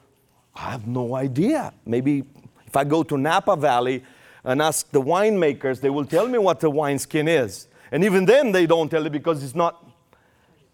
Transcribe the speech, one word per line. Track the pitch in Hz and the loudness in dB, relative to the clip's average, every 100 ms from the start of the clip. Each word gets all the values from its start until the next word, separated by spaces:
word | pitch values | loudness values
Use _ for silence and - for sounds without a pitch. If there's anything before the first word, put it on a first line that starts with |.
| _ _ _ _ _ | _ _ _ _ _
I | - - | -14 -10
have | 120 107 | -10 -6
no | 127 117 131 | -4 -4 -4
idea. | 135 123 208 311 220 - | -4 -2 0 -2 -6 -12
Maybe | - 120 131 143 131 - - _ - | -4 -2 0 -2 -4 -14 -20 _ -6
if | 139 | -2
I | |
go | 143 165 | 0 0
to | 151 143 | 0 -2
Napa | 143 180 208 | 0 0 0
Valley | 175 143 123 123 127 - - - - | 0 2 2 0 -4 -8 -20 -20 -10
and | 127 131 | -4 0
ask | 156 151 - | 0 -2 -2
the | 143 | -2
winemakers, | 135 175 214 208 156 139 135 127 | 0 0 2 2 0 0 -4 -2
they | 139 | -2
will | 143 139 | -2 -2
tell | 160 233 | 0 0
me | 247 | 0
what | 190 160 | 0 2
the | 160 | 0
wineskin | 143 147 139 - 156 151 | 0 -2 -2 -4 -2 2
is. | 165 110 - - _ - | 2 0 -6 -20 _ -6
And | 143 | 0
even | 208 190 | 2 4
then, | 185 262 262 | 4 4 4
they | 185 | 2
don't | 165 165 156 | 2 2 2
tell | 160 | -2
it | 156 | -2
because | 147 165 156 | -4 -2 -4
it's | 139 | -4
not, | 156 170 - - _ _ _ _ _ _ _ _ | -2 -2 -4 -16 _ _ _ _ _ _ _ _